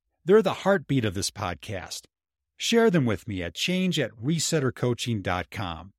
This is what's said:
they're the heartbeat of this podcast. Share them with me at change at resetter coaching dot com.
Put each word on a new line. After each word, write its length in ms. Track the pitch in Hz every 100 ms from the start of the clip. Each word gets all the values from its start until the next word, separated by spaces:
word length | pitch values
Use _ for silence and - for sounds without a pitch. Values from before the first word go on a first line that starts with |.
| _ _
they're 180 | 156 214
the 120 | 185
heartbeat 500 | - 190 196 - 135
of 100 | 110
this 160 | 95 -
podcast. 760 | - 98 87 - 95 - - - _ _ _ _ _
Share 340 | - 226 226
them 160 | 175 123
with 220 | 98 -
me 160 | 95
at 100 | 87
change 460 | - - 185 185 160
at 120 | 113
resetter 640 | - 120 165 - 160 131
coaching 480 | - 123 120 120 110
dot 280 | 95 90 90
com. 420 | 101 92 80 92